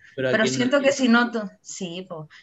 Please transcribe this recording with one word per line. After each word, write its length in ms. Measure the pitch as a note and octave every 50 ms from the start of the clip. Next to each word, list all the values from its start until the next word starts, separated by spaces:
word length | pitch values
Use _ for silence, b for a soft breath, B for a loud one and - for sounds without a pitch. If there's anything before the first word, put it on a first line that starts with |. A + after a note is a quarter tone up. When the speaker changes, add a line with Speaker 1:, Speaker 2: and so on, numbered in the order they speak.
| b b b
Speaker 1:
Pero 120 | b C3 B2+
¿a 40 | B2+
Speaker 2:
pero 100 | A3 A3
Speaker 1:
quién 80 | - C4
no 40 |
Speaker 2:
siento 200 | C4+ B3 B3+ - C#4+
Speaker 1:
le 40 | B3+
Speaker 2:
que 40 | C4+
Speaker 1:
gusta? 120 | C#4 C4+ C4+
Speaker 2:
si 60 | A#3
no 220 | A3+ A#3+ A#3+ A3+
tu-, 200 | A3+ A3+ G#3 G3 - _ -
sí, 440 | - - - F#3+ E3+ E3+ F3+ F#3 F#3
po, 200 | F3 D#3+ D#3 D3+ B B